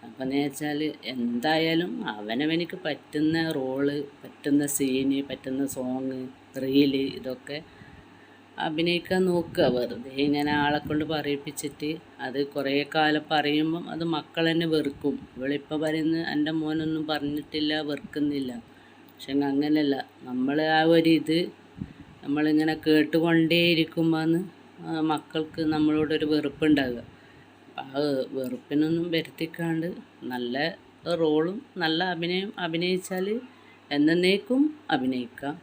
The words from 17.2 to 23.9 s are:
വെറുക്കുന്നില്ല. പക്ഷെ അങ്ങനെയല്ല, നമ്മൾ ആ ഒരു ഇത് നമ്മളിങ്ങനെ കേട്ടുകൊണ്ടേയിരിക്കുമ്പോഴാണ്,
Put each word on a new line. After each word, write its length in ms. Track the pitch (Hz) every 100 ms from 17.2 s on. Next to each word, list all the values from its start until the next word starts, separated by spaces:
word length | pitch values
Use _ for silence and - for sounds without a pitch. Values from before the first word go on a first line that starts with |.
| 143 147 143 156 151 151 147
വെറുക്കുന്നില്ല. 600 | 143 - 156 147 143 131 120 - - - - - -
പക്ഷെ 120 | - 135 143
അങ്ങനെയല്ല, 480 | 139 147 151 147 135 - - -
നമ്മൾ 300 | 127 131 143 156 156
ആ 40 | 160
ഒരു 160 | 165 165 160
ഇത് 220 | 143 160 175 - - - - - - -
നമ്മളിങ്ങനെ 520 | - 147 151 151 160 156 156
കേട്ടുകൊണ്ടേയിരിക്കുമ്പോഴാണ്, 1500 | 156 151 165 165 165 160 170 170 165 160